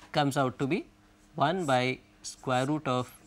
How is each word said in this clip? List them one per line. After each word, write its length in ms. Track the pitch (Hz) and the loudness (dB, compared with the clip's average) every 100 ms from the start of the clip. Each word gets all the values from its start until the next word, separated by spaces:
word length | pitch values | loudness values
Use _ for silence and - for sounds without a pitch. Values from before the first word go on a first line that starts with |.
| - | -6
comes 260 | 156 143 135 | 0 0 2
out 220 | 135 123 | 0 0
to 80 | 135 | -2
be 180 | 180 339 - - _ - - | -2 -4 -16 -20 _ -14 -2
one 300 | 143 190 160 | 0 0 2
by 340 | 127 127 123 - - | 2 2 -2 -10 -18
square 420 | - - - 127 131 | -18 -10 -2 0 0
root 220 | 151 151 | -2 -2
of 240 | 127 123 - | -2 -4 -10